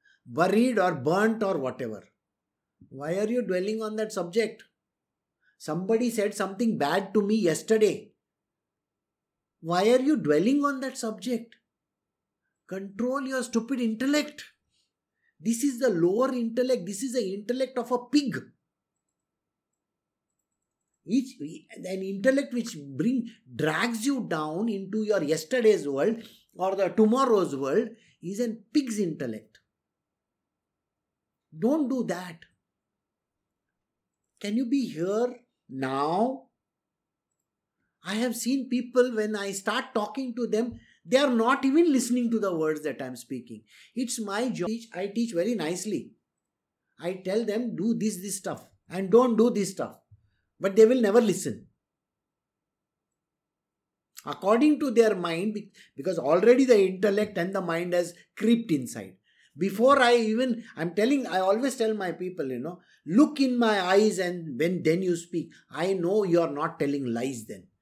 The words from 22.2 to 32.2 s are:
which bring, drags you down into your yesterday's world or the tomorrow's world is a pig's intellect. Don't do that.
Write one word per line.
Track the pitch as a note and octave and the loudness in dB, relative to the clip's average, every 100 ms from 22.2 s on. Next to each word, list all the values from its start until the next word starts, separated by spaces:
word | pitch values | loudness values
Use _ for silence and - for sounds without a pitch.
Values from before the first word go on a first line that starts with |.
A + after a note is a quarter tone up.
| B3+ C4+ C#4 | 2 2 0
which | A#3+ A3+ D#3+ C#3+ C3 | -4 -6 -10 -10 -2
bring, | F#3 C4 A#3 - - | 0 0 -4 -12 -14
drags | A#2+ D#3 D#3 A#3+ A3+ | -4 -2 0 -2 -2
you | A#3+ C4+ F3 | -2 -4 -4
down | E3 D3+ E3 A#3 | -4 -4 -4 -4
into | G3 F#3+ A3 | -4 -6 -4
your | G#3 G3+ | 0 0
yesterday's | D3 D#3+ - B3+ A3 F#3+ C#3+ | 2 -2 -2 2 4 4 2
world | C3+ F3+ A#3 - - _ | 0 0 0 -6 -20 _
or | - F#3 | -4 -2
the | F#3+ F#3 | 0 0
tomorrow's | - A3 B3 C4+ G#3+ E3 | 4 4 6 4 4 2
world | C3+ C3+ E3+ A#3+ - _ _ | -2 0 0 0 -6 _ _
is | E3+ G3 | -10 -4
a | A#3+ G#3+ - | -4 -6 -4
pig's | D4+ C4 G#3+ | -2 0 -2
intellect. | F#3 - B2+ G#2+ - _ _ _ _ _ _ _ _ _ _ _ _ _ _ _ _ _ _ _ _ D#3 | -2 -2 -6 -8 -12 _ _ _ _ _ _ _ _ _ _ _ _ _ _ _ _ _ _ _ _ -4
Don't | G#3+ D#4 B3+ | 0 0 0
do | C4 | -2
that. | F3+ F3 | -4 -6